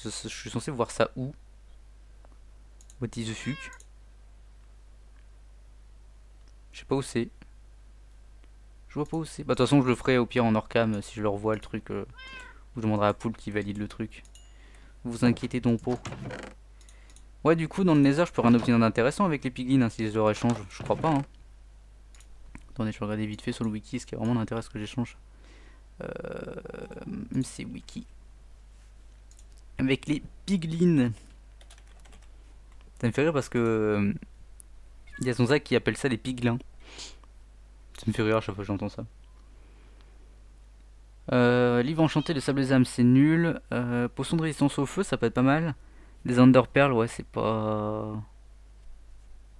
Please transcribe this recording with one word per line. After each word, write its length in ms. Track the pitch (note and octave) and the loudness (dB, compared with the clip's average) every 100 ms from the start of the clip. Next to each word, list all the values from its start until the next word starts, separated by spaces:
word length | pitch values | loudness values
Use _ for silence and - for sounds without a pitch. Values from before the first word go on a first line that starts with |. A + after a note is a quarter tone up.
Je, 60 | A2 | -12
je 180 | - A2 | -10 -10
suis 220 | - A2+ | -12 -8
censé 220 | A#2 C3+ | -8 -6
voir 200 | C3 A2+ | -4 -2
ça 180 | - A#2 - | 0 -2 -2
où ? 180 | B2+ - - - - - - - - - - - - - - - - - | -10 -12 -20 -20 -20 -20 -20 -20 -20 -20 -20 -20 -20 -20 -20 -20 -20 -10
What 80 | A#2 A#2+ | -10 -8
is 80 | A2+ | -8
the 100 | G#2+ | -8
fuck ? 360 | B2 B2+ C5 - - - - - - - - - - - - - - - - - - - - - - - - - - - - - - | -8 -8 -12 -18 -20 -20 -20 -20 -20 -20 -20 -20 -20 -20 -20 -20 -20 -20 -20 -20 -20 -20 -20 -20 -20 -20 -20 -20 -20 -20 -20 -20 -20
Je 80 | - | -20
sais 60 | - | -4
pas 100 | C3+ | -4
où 60 | |
c'est. 280 | C3 A#2+ A2+ - - - - - - - - - - - - - - - - | -2 -4 -4 -8 -20 -20 -20 -20 -20 -20 -20 -20 -20 -20 -20 -20 -20 -20 -12
Je 60 | C#3+ | -8
vois 100 | D3 | -6
pas 120 | D#3+ | -6
où 80 | D#3 | -8
c'est. 180 | - | -8
Bah 100 | D3 | -2
de 40 | B2 | 2
toute 100 | B2 | 4
façon 140 | C#3+ | 6
je 60 | B2+ | 4
le 80 | A#2 | 2
ferai 220 | - B2+ | 2 2
au 80 | A#2 | 2
pire 200 | B2+ A#2 | 0 2
en 100 | A2 | 2
hors 140 | - | 0
cam, 260 | A#2+ A2+ G#2 | 0 0 -2
euh, 60 | |
si 140 | - A2 | -6 -4
je 60 | |
le 80 | G#2+ | -2
revois 240 | G2+ G#2+ | -2 -2
le 80 | A2 | -2
truc, 300 | - A2+ - | -4 -10 -8
euh, 140 | G2+ G2 - C5 C5 B4 - - - | -8 -8 -14 -18 -16 -18 -20 -16 -6
ou 40 | |
je 20 | |
demanderai 260 | A2 G#2+ G#2 | -2 2 2
à 60 | |
Poulpe 240 | G2+ A#2 A2 | 2 -4 -8
qui 140 | - | -6
valide 260 | G#2 G2+ G#2 | -4 -4 -6
le 100 | G#2 | -8
truc. 360 | - A2+ - - - - - - - - - | -8 -10 -12 -20 -20 -20 -20 -20 -20 -20 -14
Vous 220 | A#2+ A#2 A#2+ | -10 0 2
inquiétez 340 | A#2 B2 B2+ | 2 -2 -2
donc 220 | A#2+ A#2 | 0 0
pas. 180 | - B2 - B2+ B2+ - - - - - - - - - - - | 0 -6 -6 -12 -10 -12 -14 -18 -20 -20 -20 -20 -20 -20 -20 -2
Ouais, 120 | D3 E3 | 2 2
du 120 | D#3 | 2
coup 160 | - | 0
dans 100 | F#3 | 4
le 80 | D3+ | 6
Nether 240 | C#3 C#3 F3 | 6 4 2
je 60 | |
peux 100 | - | 2
rien 120 | A#2 A#2+ | 6 6
obtenir 240 | A2 A#2 | 6 4
d'intéressant 460 | A2+ G#2 A#2+ - G3+ | 4 4 2 2 0
avec 180 | C#3+ | 0
les 80 | C3 | -4
piglins, 320 | B2 B2+ C3+ | -6 0 2
hein, 60 | A#2 | 2
si 180 | - A2 | 0 -2
je 60 | |
les 60 | G#2+ | 2
réchange. 360 | G#2+ G#2+ A#2+ A2 G2 | 2 2 0 0 -4
Je 120 | - | -8
crois 140 | - G#2 | -4 0
pas, 140 | D#3+ | 0
hein. 120 | D3 C#3+ - - - - - - - - - - - - - - | 0 -2 -12 -20 -20 -20 -20 -20 -20 -20 -20 -20 -20 -20 -20 -14
Attendez, 200 | - A2 | -6 -6
je 80 | G#2+ | -4
vais 60 | G#2 | -6
regarder 200 | G#2+ G#2+ | -4 -4
vite 160 | G#2 | -6
fait 100 | - | -8
sur 140 | A#2+ A2+ | -4 -4
le 40 | |
wiki 300 | G#2+ - B2 | -6 -8 -10
ce 60 | - | -8
qui 100 | - | -6
a 20 | |
vraiment 180 | A2+ A#2+ | -2 -2
d'intérêt 240 | A2 A2+ | -2 -6
à 20 | |
ce 80 | A2 | -8
que 100 | - | -10
j'échange. 380 | G#2 - A#2+ - - - - - - - - - | -8 -6 -6 -8 -20 -20 -20 -20 -20 -20 -20 -14
Euh, 540 | - - - - - - - - - - - - - - | -12 -10 -12 -12 -12 -14 -14 -14 -14 -14 -12 -10 -8 -6
c'est 220 | C3+ - - | -6 -10 -12
wiki. 420 | - - - - - - - - - - - - - - - - - - - - - | -14 -14 -16 -16 -20 -20 -20 -20 -20 -20 -20 -20 -20 -20 -20 -20 -20 -20 -20 -16 -4
Avec 300 | - - - | -2 0 -2
les 160 | - - - - | -4 -6 -14 -4
piglins. 680 | G3 D#3+ E3 F3+ D#3 B2 G#2+ - - - - - - - - - - - - - - - - - - | -4 -2 2 4 4 2 0 -12 -20 -20 -20 -20 -20 -20 -20 -20 -20 -20 -20 -20 -20 -20 -20 -20 -6
Ça 80 | A#2 | -2
me 40 | |
fait 120 | G#2+ | 0
rire 100 | D3+ | 2
parce 160 | D3+ - | 0 0
que, 80 | B2 | 0
euh, 560 | A#2 A2 G#2+ G#2 G2+ - - - - - - - - - - - | 2 2 2 2 0 -2 -8 -20 -20 -20 -20 -20 -20 -20 -20 -8
y 100 | B2+ | -4
a 40 | |
Zonza 260 | B2 A#2+ D3 | 0 2 2
qui 160 | - A#2+ | 2 0
appelle 220 | - A2+ | 0 -2
ça 100 | C#3 | -2
les 100 | A#2 | -2
piglins. 400 | C3 B2+ A#2+ A#2+ - - - - - - - - - - - - - - | -4 -2 -2 -2 -6 -18 -20 -18 -18 -18 -20 -20 -20 -20 -20 -20 -20 -10
Ça 80 | - | -6
me 60 | |
fait 100 | A2 | -2
rire 140 | G#2+ A2 | 0 0
à 40 | |
chaque 140 | A2 G2 | -2 -6
fois 80 | |
que 40 | G2+ | -6
j'entends 220 | G2+ G#2 | -6 -6
ça. 160 | - A2+ - - - - - - - - - - - - - - - - - - - - - - | -8 -14 -16 -20 -20 -20 -20 -20 -20 -20 -20 -20 -20 -20 -20 -20 -20 -20 -20 -20 -20 -20 -18 -2
Euh, 500 | B2+ B2 B2 B2 A#2+ | 2 4 4 4 2
livre 220 | B2 D#3+ | 2 2
enchanté 300 | D#3 D#3 C#3+ | 2 2 0
de 60 | D3+ | -2
sable 320 | C3+ C#3 C3 | 0 0 4
âme, 120 | C3+ B2 | 4 4
c'est 180 | - | 4
nul. 580 | A#2+ C3 D3 E3 E3+ - - | 6 6 6 4 2 -2 -4
Euh, 360 | A#2 B2 A#2+ A#2+ | -4 -2 -2 -2
potion 300 | - C3 E3+ | -4 -4 -2
de 40 | |
résistance 380 | D#3+ D3 C#3+ - | -2 0 0 0
au 60 | C#3 | -2
feu, 180 | - | -2
ça 140 | G3 B2+ | -4 -2
peut 80 | A#2 | 0
être 80 | |
pas 80 | B2 | 2
mal. 340 | C3 D3 E3 C#3 - - - - B2+ | 2 2 0 -6 -12 -20 -20 -10 0
Les 140 | B2 | 8
Underpearls, 540 | B2+ C3 A#2 C#3+ C#3 | 10 10 6 4 4
ouais, 140 | A#2+ A2+ | 4 0
c'est 180 | - - | -2 -8
pas... 840 | - A2 A2 G#2+ G#2+ G#2+ G#2+ G#2+ | -2 0 0 0 -2 -2 -4 -6
En 120 | G#2+ G#2+ - - - - - - - - - - - - - | -8 -10 -16 -20 -20 -20 -20 -18 -18 -18 -20 -20 -20 -20 -20